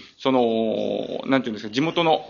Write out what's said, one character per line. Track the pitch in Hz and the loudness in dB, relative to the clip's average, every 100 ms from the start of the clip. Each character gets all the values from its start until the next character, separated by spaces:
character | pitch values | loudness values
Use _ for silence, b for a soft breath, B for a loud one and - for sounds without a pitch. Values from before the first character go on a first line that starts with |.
| B _ | B _
そ | 135 | 0
の、 | 131 117 113 113 107 107 104 - - - | 2 2 2 0 0 -2 -4 -4 -6 0
な | 131 | 0
ん | |
て | 123 | 0
い | |
う | |
ん | 104 | -6
で | |
す | 107 | -4
か、 | |
地 | 117 | -2
元 | 160 165 | 0 2
の、 | 165 151 - | 2 2 -2